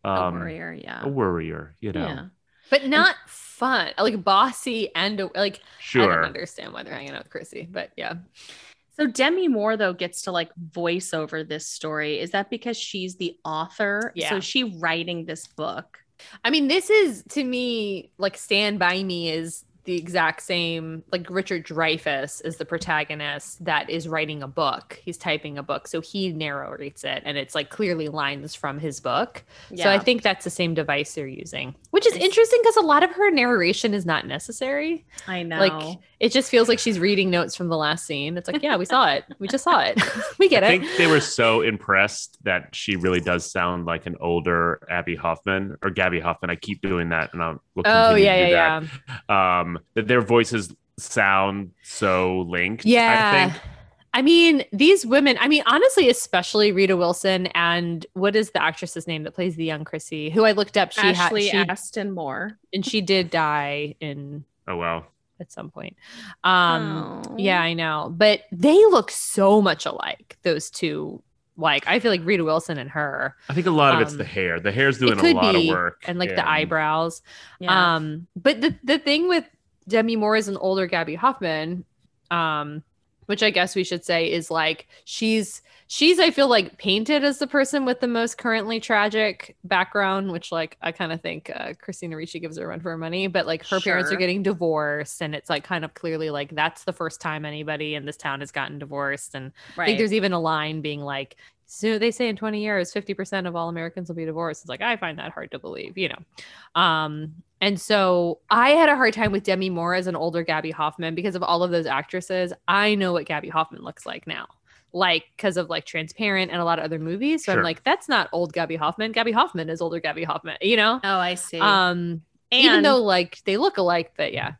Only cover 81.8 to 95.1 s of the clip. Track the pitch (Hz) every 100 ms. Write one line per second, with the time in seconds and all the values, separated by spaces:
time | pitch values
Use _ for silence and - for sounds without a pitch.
81.8 | - _ _ _ _ 170 160 151 147 151
82.8 | - _ _ _ - 208 214 180 180 196
83.8 | 180 175 - 170 165 170 160 160 156 160
84.8 | - - - - 220 220 190 - _ _
85.8 | _ - 311 359 339 - 277 233 180 -
86.8 | - 196 220 294 285 277 277 294 277 294
87.8 | 262 247 240 233 226 - 240 226 208 226
88.8 | - 214 208 220 214 - - _ 180 190
89.8 | 185 202 196 190 190 170 - 165 160 -
90.8 | 170 160 170 165 165 160 - - - 165
91.8 | - 175 175 156 165 165 165 160 165 160
92.8 | 175 165 165 180 190 185 165 165 - 190
93.8 | 202 180 180 190 180 190 190 180 170 156
94.8 | 147 147 -